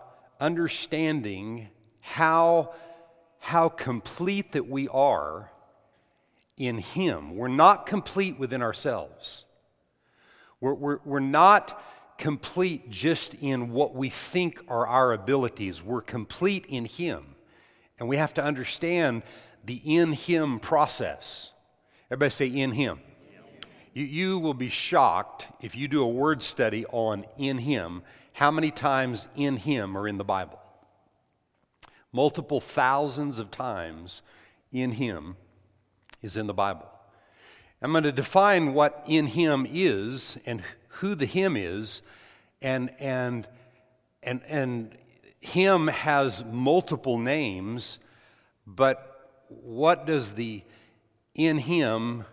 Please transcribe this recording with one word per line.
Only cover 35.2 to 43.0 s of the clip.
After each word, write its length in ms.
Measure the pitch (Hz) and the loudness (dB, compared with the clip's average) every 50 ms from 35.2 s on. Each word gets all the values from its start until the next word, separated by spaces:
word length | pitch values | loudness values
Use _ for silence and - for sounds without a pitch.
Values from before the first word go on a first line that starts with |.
| 73 85 92 - _ _ _ _ _ _ _ _ _ _ _ _ _ - - _ | -10 -14 -16 -18 _ _ _ _ _ _ _ _ _ _ _ _ _ -20 -20 _
is 160 | - 107 95 | -12 -8 -6
in 80 | 110 107 | -6 -6
the 80 | 101 101 | -4 -2
Bible. 340 | 101 98 98 92 78 - - - - _ _ _ _ _ _ _ _ - - - - _ _ _ - | -2 0 -2 -2 -6 -12 -20 -20 -20 _ _ _ _ _ _ _ _ -20 -20 -20 -20 _ _ _ -8
I'm 120 | - 139 160 | -4 0 2
gonna 180 | 165 151 147 | 2 2 2
define 640 | 135 135 135 - - 190 196 208 202 180 160 143 135 | 0 -2 -2 2 4 6 6 6 6 4 4 2 4
what 280 | 147 147 143 - - - | 4 4 4 2 -2 -2
"in 180 | - 160 160 151 | 2 4 4 4
Him" 400 | 135 107 165 170 156 143 135 131 | 2 2 2 2 4 4 2 0
is 720 | 107 135 175 190 160 110 98 101 117 131 131 - - - - - | -2 -2 0 2 2 2 0 -2 -6 -6 -6 -6 -8 -8 -8 -8
and 160 | 127 117 104 90 - - _ _ _ - - | -8 -8 -8 -8 -12 -16 _ _ _ -10 -6
who 140 | 185 196 208 | -4 -4 -2
the 100 | 151 139 | -2 -2
Him 320 | 107 - 185 190 190 156 | 0 0 0 2 2 0
is, 440 | 107 95 85 90 104 110 107 - - - - - - - - - _ _ _ _ - | -2 -4 -4 -6 -6 -6 -8 -10 -10 -12 -16 -20 -20 -20 -20 -20 _ _ _ _ -8
and, 300 | - 131 131 131 123 123 - | -4 -2 -2 -2 -4 -6 -8
and, 480 | - | -8